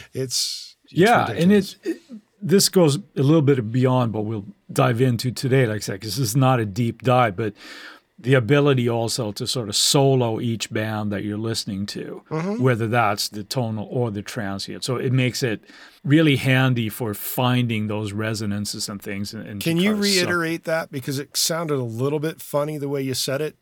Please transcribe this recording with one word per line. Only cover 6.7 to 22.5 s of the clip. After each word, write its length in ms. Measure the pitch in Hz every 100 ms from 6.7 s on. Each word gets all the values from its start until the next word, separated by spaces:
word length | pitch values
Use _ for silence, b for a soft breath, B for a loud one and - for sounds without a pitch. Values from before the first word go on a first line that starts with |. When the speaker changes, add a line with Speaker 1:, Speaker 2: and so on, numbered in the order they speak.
| 98 117 -
Speaker 2:
dive, 340 | 123 123 117 92
but 180 | 110 - B B B B B _
the 160 | 120 135
ability 520 | 110 147 143 131 120
also 440 | 117 113 - 107
to 120 | - 120
sort 200 | 131 104
of 80 | -
solo 640 | - 147 139 131 120 107
each 320 | 117 113 -
band 400 | 113 107 107 104
that 120 | 101 104
you're 100 | 104
listening 480 | 113 113 - 98 101
to, 340 | - - - -
Speaker 1:
Mm-hmm. 320 | 156 185 214
Speaker 2:
whether 260 | 127 110 110
that's 400 | 120 107 104 -
the 160 | 107
tonal 440 | 101 135 113 110 185
or 200 | 135 117
the 100 | 101
transient. 640 | - - 98 98 - 95
So 120 | - 123
it 140 | 131
makes 300 | 131 127 -
it 180 | 123 101 - B B B -
really 300 | 151 156 135
handy 520 | 131 131 131 120 110
for 240 | - 117 101
finding 720 | - - 123 123 120 110 107
those 260 | 107 107
resonances 720 | 101 110 107 107 101 101 110 -
and 140 | 98
things 320 | 101 98 101
in, 80 | 107 -
in 140 | 101
Speaker 1:
Can 180 | 165 165
you 180 | 202 214
Speaker 2:
guitars, 180 | 202
so. 60 | 185
Speaker 1:
reiterate 420 | 175 175 165 165 170
that? 260 | 160 175
Because 260 | 139 147 135
it 180 | 139 -
sounded 400 | - 165 165 139
a 80 |
little 360 | 120 113 135 151
bit 200 | 156 -
funny 380 | -